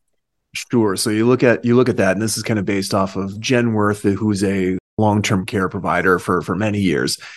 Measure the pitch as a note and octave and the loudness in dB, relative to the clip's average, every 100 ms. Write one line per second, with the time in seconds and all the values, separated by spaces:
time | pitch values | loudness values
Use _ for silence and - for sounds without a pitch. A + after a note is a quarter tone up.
0 | _ _ _ _ _ - - A#2+ G#2+ F#2+ | _ _ _ _ _ -14 -2 0 0 0
1 | A2+ G#2+ A#2 B2+ B2+ A2+ A#2+ A#2+ B2 G#2+ | -2 0 2 4 4 4 4 2 4 2
2 | G2 F#2+ A2 - - A2 F#2 G2+ F#2+ G#2 | 0 0 -2 -4 -4 -2 -2 -4 -2 -2
3 | F#2+ F#2+ G2 G2+ A2+ B2 A#2+ G#2+ G#2 G2+ | -2 -4 -8 -8 0 2 2 2 0 0
4 | G#2 F#2+ G#2+ F#2+ G2 G2 F#2 F#2 _ - | -2 0 0 0 0 0 -2 -2 _ 0
5 | G#2+ G#2 G2 G2 F#2 G2+ F#2 G2+ E2+ F2 | 2 2 0 -2 -2 -4 -4 -4 -2 0
6 | F2+ F2 - F2+ - F2+ G#2+ G#2 F#2+ C#2 | 2 0 2 -2 -2 -2 -2 0 0 0
7 | B1+ - - | -2 -6 -12